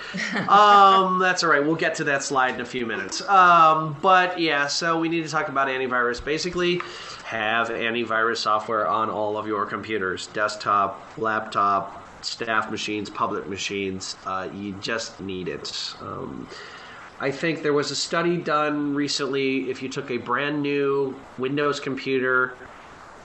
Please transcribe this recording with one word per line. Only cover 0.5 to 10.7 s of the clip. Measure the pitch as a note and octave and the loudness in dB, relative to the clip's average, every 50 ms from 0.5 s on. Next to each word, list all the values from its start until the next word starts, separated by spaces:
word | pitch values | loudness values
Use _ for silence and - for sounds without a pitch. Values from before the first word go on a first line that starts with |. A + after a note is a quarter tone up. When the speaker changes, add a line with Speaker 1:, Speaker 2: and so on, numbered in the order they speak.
| G3 G3+ G#3 G#3 G#3 G3+ G3 G3 F#3+ F#3+ F#3+ F#3 F#3 F#3 | 6 8 8 10 10 10 10 10 8 8 6 4 2 2
Speaker 2:
that's | F#3 F#3 F3+ F3+ F3 | 2 2 2 2 2
all | E3 | 4
right. | D3+ C#3+ C#3+ | 4 4 4
We'll | D3+ D#3+ | 2 2
get | D#3+ F3+ E3 D#3+ | 2 0 0 0
to | - D#3 | -2 0
that | D3 C#3 C3+ - | 0 0 0 -2
slide | - D3 C3 B2+ B2+ A#2+ | 0 0 2 2 2 0
in | A#2+ B2 | -2 -6
a | |
few | A#2+ - B2+ A#2+ | -6 -6 -4 -4
minutes. | A2+ A2 G2+ F#2+ F#2 F#2 - - - | -4 -4 -4 -4 -6 -6 -6 0 4
Um, | G3+ F#3+ F3+ F3+ F3 E3+ E3 D#3+ D#3 D#3 D#3 D#3+ D3 C#3+ - | 6 8 8 10 10 10 8 8 6 6 2 -2 -4 0 4
but | F#3+ F#3 F#3 F3+ F3+ F3+ E3+ | 6 6 6 6 4 2 0
yeah, | E3 D#3+ D3 C#3+ C#3+ | 0 0 2 2 0
so | C#3+ - - F3+ E3+ E3 D#3+ | 0 -2 -2 0 0 0 0
we | E3 D#3+ | 0 0
need | E3 E3+ D#3+ | 0 -2 -2
to | D3 | -2
talk | D3+ D#3 D3+ D3 | -2 -2 -2 0
about | C3+ C3+ C3+ C3+ | 0 0 0 0
antivirus. | C3 C3 C3 B2 B2+ B2 A#2+ A#2+ A#2+ - - | 0 -2 -2 0 0 2 2 0 0 -2 -4
Basically, | C3+ D3+ D#3 - F3+ F3 F3 F3 F3 F3 F3 - - - - - - - - - | -4 -4 -2 -2 -4 -2 0 0 0 0 -2 -4 -8 -12 -14 -14 -14 -16 -14 -10
have | - - A2+ A2 G#2+ A2+ A#2 A2+ A2+ | -8 -4 -2 0 0 2 0 0 0
antivirus | A#2 E2+ A2+ A#2 A2+ A#2+ A#2 G#2+ A2 A2 A2+ A#2 A#2 A2 | -2 -2 -2 -2 0 -2 -2 0 0 2 2 2 0 0
software | - A2 G#2+ G#2+ A2 - A#2 G#2+ G#2 | 0 0 0 0 0 0 0 0 0
on | D#2+ G2 A2 A2 G#2+ | 2 0 0 0 -2
all | F#2 G2+ G#2+ G#2 G#2 | -2 -2 -2 -2 -2
of | G#2+ G#2+ | -4 -4
your | G#2+ G#2+ G2+ G#2 | -4 -2 -2 -4
computers, | G#2 A#2 G#2 G2+ G#2+ A2 G#2 F#2+ F#2+ F#2 F#2 - - | -4 -6 -8 -6 -4 -4 -2 -2 -2 -4 -4 -8 -8
desktop, | - A2 G#2+ G#2+ - - - A2+ | -4 -2 -2 -2 -2 -4 -2 0